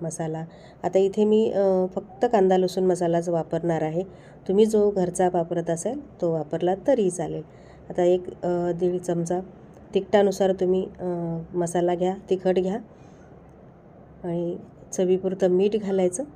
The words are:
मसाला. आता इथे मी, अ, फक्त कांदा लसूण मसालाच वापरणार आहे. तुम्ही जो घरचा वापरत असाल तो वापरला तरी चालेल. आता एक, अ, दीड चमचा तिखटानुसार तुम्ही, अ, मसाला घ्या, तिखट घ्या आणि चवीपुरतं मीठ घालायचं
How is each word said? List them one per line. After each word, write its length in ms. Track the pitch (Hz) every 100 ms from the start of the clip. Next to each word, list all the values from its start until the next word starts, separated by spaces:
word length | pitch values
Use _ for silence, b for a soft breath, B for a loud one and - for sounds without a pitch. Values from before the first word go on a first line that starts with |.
मसाला. 420 | 165 156 160 160 165 B B B
आता 160 | 175 185
इथे 260 | 196 196
मी, 260 | 214 214 220
अ, 360 | 190 196 185 185
फक्त 320 | 190 - - -
कांदा 240 | 226 190 185
लसूण 280 | 180 185
मसालाच 440 | 185 175 175 170 170
वापरणार 540 | 170 156 165 170 160
आहे. 200 | 156 160 190 B B B -
तुम्ही 160 | 196
जो 260 | 220 220 208
घरचा 380 | 202 180 175 180
वापरत 380 | 180 170 170 170
असाल 280 | 170 202 285 - -
तो 120 | 175
वापरला 420 | 165 147 165 180 190 233
तरी 240 | 262 190
चालेल. 320 | 170 151 156 156 B B B -
आता 120 | 160
एक, 260 | 175 180 180
अ, 440 | - 175 175 175
दीड 280 | 170 180 175
चमचा 400 | 180 170 170 180 185 - - - -
तिखटानुसार 580 | 196 190 208 202 190 190
तुम्ही, 340 | 190 185 185 202 -
अ, 380 | 180 175 170 165 165
मसाला 400 | 175 170 175 175
घ्या, 200 | 175 180 196 -
तिखट 280 | 185 190 185
घ्या 200 | 180 214 - - B B B - - - - - - - - -
आणि 320 | 180 170 170 180 - - -
चवीपुरतं 560 | - 185 185 185 190 185
मीठ 280 | 180 208 214
घालायचं 480 | 196 190 180 180 294